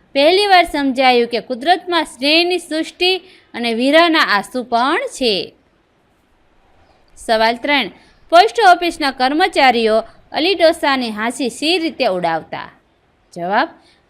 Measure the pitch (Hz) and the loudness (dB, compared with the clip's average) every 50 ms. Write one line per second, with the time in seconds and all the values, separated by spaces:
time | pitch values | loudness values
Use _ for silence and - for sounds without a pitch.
0 | _ _ _ 277 285 311 370 392 415 403 381 359 359 349 - 294 285 277 247 254 | _ _ _ 2 2 4 4 2 2 4 4 2 2 2 -2 -4 -2 -2 -2 2
1 | 262 254 254 240 233 233 247 220 202 - 254 226 262 330 359 370 - 370 349 330 | 2 2 4 2 0 0 -4 -8 -6 -8 -10 -6 0 0 0 0 -2 -4 -2 -2
2 | 302 - - - 254 285 311 330 349 349 359 349 - - 302 311 320 - - _ | -2 -4 -8 -6 -2 0 0 2 0 0 -2 -4 -6 -6 -6 -6 -6 -8 -6 _
3 | 349 359 381 359 - - - - _ _ - 220 240 233 226 220 247 269 285 320 | -2 -2 -2 -2 -6 -14 -20 -20 _ _ -12 -8 -6 -4 -4 -2 0 2 4 4
4 | 339 339 320 320 269 185 202 202 196 - - 254 240 247 240 233 240 277 320 427 | 4 4 2 2 2 2 0 -2 -2 -4 -8 -10 -6 -4 -2 0 0 0 0 -2
5 | 554 466 - - 269 233 208 180 147 - - _ _ _ _ _ _ _ _ _ | -4 -6 -8 -4 -2 -2 -2 -2 -6 -8 -14 _ _ _ _ _ _ _ _ _
6 | _ _ _ _ _ _ _ _ _ _ _ _ _ _ _ _ _ _ _ _ | _ _ _ _ _ _ _ _ _ _ _ _ _ _ _ _ _ _ _ _
7 | _ _ _ - - - 226 220 220 226 240 240 - 285 294 277 233 180 - - | _ _ _ -16 -4 -2 0 2 2 0 0 -2 -4 -2 -2 -2 -2 -4 -10 -18
8 | _ _ _ _ _ _ 320 339 392 440 - - 440 370 349 339 349 339 - - | _ _ _ _ _ _ 4 6 6 4 2 4 6 6 6 6 2 -4 -4 -2
9 | 302 277 269 - 254 262 294 311 370 381 - 339 277 262 233 240 226 220 214 226 | -4 -4 -2 -2 -2 0 2 0 0 0 2 4 4 4 4 4 2 2 2 0
10 | 226 - - - _ _ - - 302 359 392 - 349 320 330 330 - 285 269 269 | -2 -4 -14 -20 _ _ -6 -4 -2 -2 0 2 2 2 2 2 0 -2 -2 -2
11 | 247 226 214 208 220 240 254 - 285 233 - - 285 311 349 - 320 320 226 - | -4 -6 -6 -6 -6 -6 -6 -4 -6 -6 -6 -6 -4 -4 -2 -2 -4 -6 -4 -2
12 | 262 220 190 180 170 165 165 160 156 - - 139 - - - _ _ _ _ _ | -2 -2 -2 -2 -2 -2 -4 -4 -6 -10 -14 -14 -14 -16 -20 _ _ _ _ _
13 | _ _ _ _ _ _ - 175 170 180 202 226 294 330 - _ _ _ _ _ | _ _ _ _ _ _ -14 -10 -6 -2 -2 -2 -2 -2 -6 _ _ _ _ _
14 | _ _ | _ _